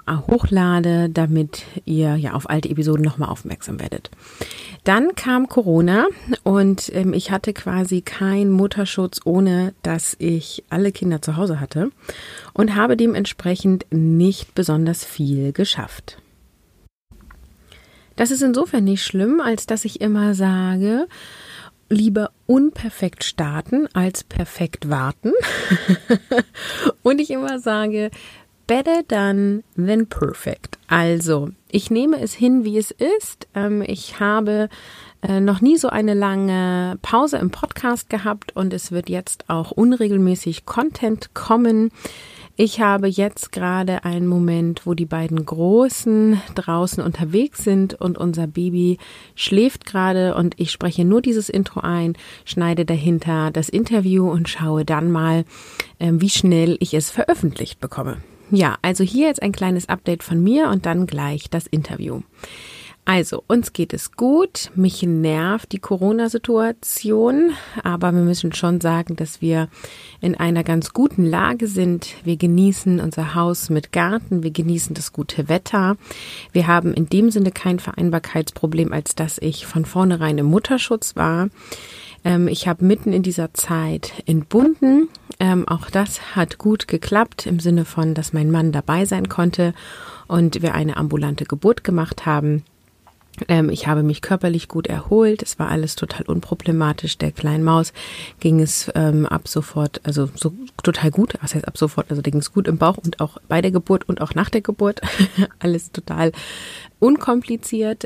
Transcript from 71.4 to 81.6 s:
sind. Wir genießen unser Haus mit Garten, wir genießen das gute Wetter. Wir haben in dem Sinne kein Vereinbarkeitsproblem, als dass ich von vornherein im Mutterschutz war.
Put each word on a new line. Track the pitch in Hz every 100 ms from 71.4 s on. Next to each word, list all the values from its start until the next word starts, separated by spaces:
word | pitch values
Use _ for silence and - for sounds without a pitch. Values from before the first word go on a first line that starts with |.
| - 240 220
sind. | 190 175 175 - -
Wir | 170 165
genießen | 175 175 196 190 190 175
unser | 160 160 156
Haus | 170 170 175 -
mit | 151 -
Garten, | 175 170 226 - 185
wir | 160
genießen | 156 165 170 -
das | 156 -
gute | - 139 - 147
Wetter. | 170 - 202 185 208 - - - - -
Wir | 180 170
haben | 175 175
in | - 156
dem | 190 233
Sinne | 214 185
kein | - 185 180
Vereinbarkeitsproblem, | - - 175 165 - 165 156 - 156 160 160
als | 151 151
dass | - 160 -
ich | 156 147 -
von | 160 156
vornherein | 180 190 165 156 151
im | 143
Mutterschutz | 185 - 262 - 226 - -
war. | 160 170 196 -